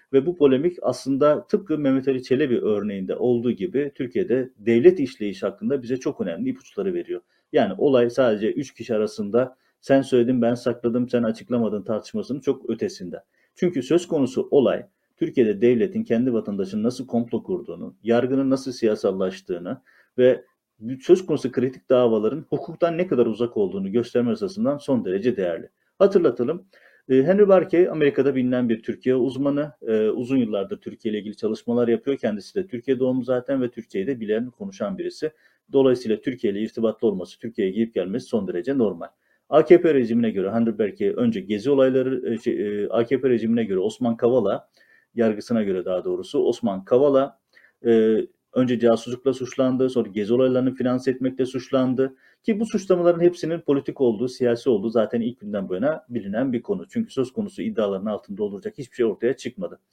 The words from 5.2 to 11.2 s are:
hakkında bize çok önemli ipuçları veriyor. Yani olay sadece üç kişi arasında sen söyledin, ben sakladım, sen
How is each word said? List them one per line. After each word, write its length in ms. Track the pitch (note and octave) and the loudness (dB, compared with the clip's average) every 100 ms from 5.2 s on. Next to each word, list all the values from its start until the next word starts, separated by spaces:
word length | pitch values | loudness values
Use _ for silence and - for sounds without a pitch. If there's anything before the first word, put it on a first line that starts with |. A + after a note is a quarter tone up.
| G#2 F#2+ G#2 | -8 -4 -6
hakkında 360 | - A2+ C#3 | -4 -4 -4
bize 140 | A#2 B2+ | -4 -6
çok 240 | A#2 - | -4 -6
önemli 300 | F#2+ E2+ C3 | -6 -4 -6
ipuçları 440 | - - - F#2+ | -8 -10 -6 -4
veriyor. 260 | F2 E2+ F2+ _ _ _ | -4 -6 -10 _ _ _
Yani 200 | D3 G#2 F#2+ | 0 0 0
olay 320 | C#3+ B2+ A#2+ | 2 4 2
sadece 420 | A#2+ B2 G#2+ G#2 | 2 2 2 0
üç 220 | - C3+ | -2 -6
kişi 200 | - A#2 | -10 -4
arasında 600 | G#2+ G#2+ - G2+ A#2 C3 _ _ _ | -2 -2 -4 -2 0 0 _ _ _
sen 220 | - C3+ | 2 2
söyledin, 400 | C3 B2+ A#2 B2+ | 4 2 4 2
ben 120 | A#2 | 2
sakladım, 540 | B2 B2 A#2 A#2+ B2 B2 | 0 -2 -2 -2 -2 -2
sen 140 | A#2+ | 0